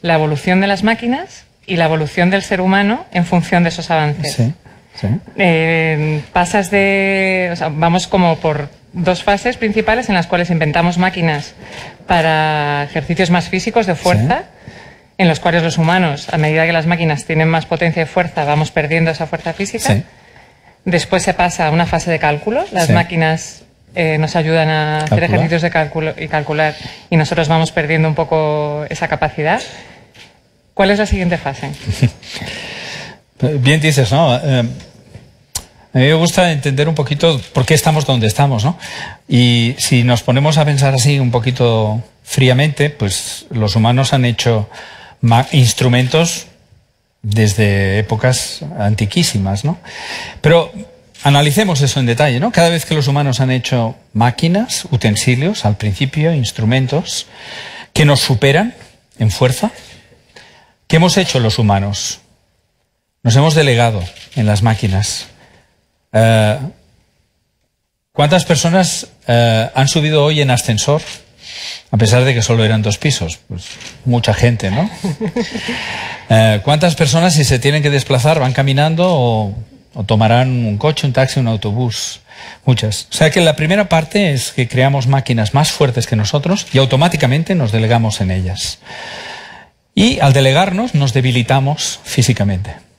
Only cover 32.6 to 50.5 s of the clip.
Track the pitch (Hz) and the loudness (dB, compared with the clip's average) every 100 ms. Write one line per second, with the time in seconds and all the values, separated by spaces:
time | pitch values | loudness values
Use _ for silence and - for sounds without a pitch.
32.6 | - - - - - - _ _ 131 147 | -14 -14 -14 -14 -16 -20 _ _ -2 0
33.6 | 127 156 156 139 117 135 160 123 143 127 | 2 2 2 2 2 2 2 2 0 0
34.6 | 117 127 - - - - - _ _ - | 0 -6 -18 -20 -20 -20 -20 _ _ -14
35.6 | - _ _ 131 135 160 170 180 175 151 | -14 _ _ 2 4 4 2 2 2 0
36.6 | 143 135 147 160 139 143 165 139 - - | -2 0 0 0 -2 0 2 0 -2 -2
37.6 | 120 156 165 156 139 127 110 101 143 120 | 0 2 2 0 0 0 0 2 0 0
38.6 | 127 175 - - - - - 120 123 120 | -2 -4 -12 -14 -16 -18 0 2 4 4
39.6 | 117 139 - 127 120 120 - 127 147 156 | 0 -2 0 2 4 2 2 2 2 2
40.6 | 147 139 139 135 127 139 127 120 120 127 | 2 2 2 2 2 2 2 0 -2 0
41.6 | 120 113 107 110 - _ - - 127 123 | 2 2 0 -4 -8 _ -6 2 4 4
42.6 | 151 143 147 147 104 - - - - 120 | 2 0 -2 0 -4 -4 -8 -14 -8 -2
43.6 | 107 107 110 123 131 135 123 113 123 110 | 0 2 2 2 2 2 0 0 0 0
44.6 | 101 - - - - - 120 113 135 151 | -2 -12 -20 -20 -20 -2 2 2 4 2
45.6 | 120 - 127 123 127 156 170 - - _ | 2 2 0 2 2 0 0 -4 -12 _
46.6 | _ _ _ _ _ _ 104 107 107 98 | _ _ _ _ _ _ -2 2 2 2
47.6 | 104 98 98 101 104 110 127 127 - - | 0 2 0 0 -2 0 0 0 -4 -10
48.6 | - - 104 107 104 180 170 107 95 101 | -12 -4 -2 0 0 0 0 -2 -2 -2
49.6 | 147 180 - - - - - - 151 | -4 -6 -10 -16 -14 -12 -14 -2 2